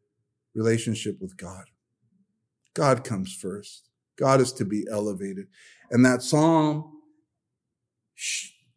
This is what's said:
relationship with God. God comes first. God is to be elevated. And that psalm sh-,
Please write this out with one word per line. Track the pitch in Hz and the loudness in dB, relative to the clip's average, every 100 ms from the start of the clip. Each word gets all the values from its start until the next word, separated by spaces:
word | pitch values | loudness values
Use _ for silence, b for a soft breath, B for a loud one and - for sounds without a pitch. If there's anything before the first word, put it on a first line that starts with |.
| _ _ _ _ _ | _ _ _ _ _
relationship | - 113 113 117 107 107 98 | -2 0 0 0 -4 -6 -10
with | 95 - | -14 -14
God. | 90 95 - _ _ _ _ _ _ _ _ _ _ | -16 -16 -20 _ _ _ _ _ _ _ _ _ _
God | - 147 123 | 2 4 4
comes | - 101 92 - | 0 -6 -6 -10
first. | 95 101 - - _ _ _ - | -10 -10 -14 -20 _ _ _ -2
God | 135 135 | 4 4
is | 127 | 4
to | - 101 | -2 -4
be | 104 - | -4 -4
elevated. | 107 104 95 98 95 98 b b b b | -4 -4 -6 -8 -10 -14 b b b b
And | 120 127 | 4 4
that | 123 | 4
psalm | - 151 156 165 151 151 - - _ _ _ _ _ _ _ _ _ _ _ - | 0 2 4 4 2 -2 -8 -20 _ _ _ _ _ _ _ _ _ _ _ -12
sh-, | - - - _ _ | -8 -8 -10 _ _